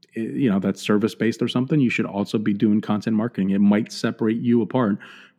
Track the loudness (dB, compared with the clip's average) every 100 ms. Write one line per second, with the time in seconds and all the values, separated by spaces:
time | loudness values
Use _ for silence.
0 | _ -8 -6 0 2 2 0 -4 0 2
1 | 2 -2 -4 -2 -2 -2 0 2 0 0
2 | -4 -4 -2 -2 -2 0 2 2 0 -2
3 | 0 0 -2 -2 0 4 4 4 0 -4
4 | -6 -2 -2 0 2 2 2 0 0 -2
5 | -6 -20 -20